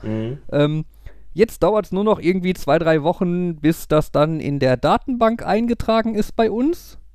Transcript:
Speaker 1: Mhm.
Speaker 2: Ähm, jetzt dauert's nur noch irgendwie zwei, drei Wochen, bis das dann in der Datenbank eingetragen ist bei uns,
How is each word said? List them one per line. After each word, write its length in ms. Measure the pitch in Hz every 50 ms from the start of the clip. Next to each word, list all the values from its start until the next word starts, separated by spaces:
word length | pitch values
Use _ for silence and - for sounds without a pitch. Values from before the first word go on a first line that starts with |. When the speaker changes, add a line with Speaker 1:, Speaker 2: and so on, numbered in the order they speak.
| -
Speaker 1:
Mhm. 340 | 107 110 110 110 117 143 147 - -
Speaker 2:
Ähm, 340 | 135 143 147 151 156 156 156 - - - - - - - - - -
jetzt 300 | 156 226 - - - 165
dauert's 280 | 185 214 214 208 -
nur 120 | 185 190 208
noch 160 | 214 196 156
irgendwie 340 | - 175 190 190 175 185 180
zwei, 240 | - - 139 151
drei 240 | 165 165 160 160 156
Wochen, 540 | 139 170 180 - 185 175 175 180 180 175 165
bis 320 | 151 147 156 170 - -
das 240 | - 151 156 - -
dann 280 | - 143 151 160 160 151
in 200 | - 139 143 139
der 180 | 131 131 127
Datenbank 680 | 123 - 156 208 247 - 277 247 240 226 220 233 - -
eingetragen 680 | 160 190 220 233 240 233 - - 226 220 226 214 226 220
ist 220 | 208 208 - -
bei 160 | - 226 214
uns, 480 | 196 233 262 320 349 - - - - - - - -